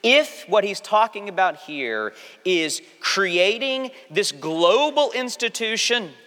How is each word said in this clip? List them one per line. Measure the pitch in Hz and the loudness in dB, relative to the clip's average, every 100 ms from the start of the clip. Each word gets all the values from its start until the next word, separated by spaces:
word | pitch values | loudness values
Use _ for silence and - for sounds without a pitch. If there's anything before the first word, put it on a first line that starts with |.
If | 226 277 294 - - | 6 4 4 -6 0
what | 208 | 2
he's | 202 190 | 2 -6
talking | - 214 226 208 202 | 0 2 2 -2 -8
about | 185 185 151 | 0 0 -2
here | - 147 123 110 107 - - - | -10 -6 -4 -4 -4 -8 -20 -8
is | 185 175 156 - - _ | -2 0 0 -6 -10 _
creating | - 196 190 175 185 233 269 262 262 - - | -4 -2 0 2 2 2 -4 -4 -6 -10 -6
this | 160 202 | -4 -2
global | 143 156 160 170 226 302 294 285 | -4 -6 2 4 4 2 2 0
institution | 247 247 - 233 - 220 220 - 240 180 131 | -2 -6 -6 -6 -4 -4 -2 -2 -2 -4 -16